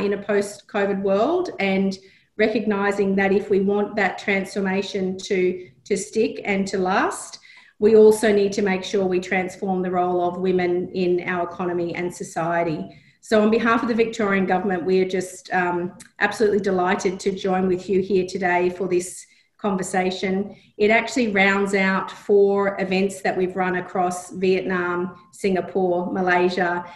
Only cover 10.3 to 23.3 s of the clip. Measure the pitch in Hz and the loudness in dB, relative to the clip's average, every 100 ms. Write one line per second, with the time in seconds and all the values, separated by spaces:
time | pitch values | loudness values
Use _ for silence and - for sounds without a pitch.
10.3 | 180 190 185 175 175 185 190 180 175 - | 0 0 2 2 0 -2 -2 0 0 -2
11.3 | 180 175 - 180 175 170 165 180 - 196 | -4 -4 -4 -4 -2 -4 -4 -6 -8 -8
12.3 | 175 165 170 170 156 - - - _ - | -4 -2 0 -2 -4 -8 -14 -20 _ 0
13.3 | 214 214 226 233 233 233 226 226 233 202 | 2 4 2 2 0 0 0 0 0 0
14.3 | 196 185 185 196 180 180 185 185 185 180 | 2 2 0 0 -2 2 2 2 -2 -6
15.3 | - - 185 180 175 185 - - - 208 | -12 -4 -2 0 -2 -4 -8 -20 -4 -4
16.3 | - 214 202 196 185 180 202 185 190 202 | 0 2 2 0 0 0 0 -2 -2 -4
17.3 | 185 196 185 190 185 - 190 190 190 180 | -2 -2 0 0 -2 0 -2 2 0 0
18.3 | 185 180 175 180 180 185 180 180 - - | -2 0 0 0 -2 -2 -2 -2 -10 -20
19.3 | _ _ _ 208 190 185 185 185 - 190 | _ _ _ -4 -2 -2 -2 -2 -2 -2
20.3 | 190 208 - _ - 208 226 220 269 226 | -2 -4 -12 _ 0 2 2 0 -2 0
21.3 | 196 196 202 196 196 190 190 - - - | 2 4 2 2 2 2 0 -4 -8 2
22.3 | 202 202 202 196 196 185 185 196 - 185 | 4 6 4 0 -2 0 0 0 -2 -2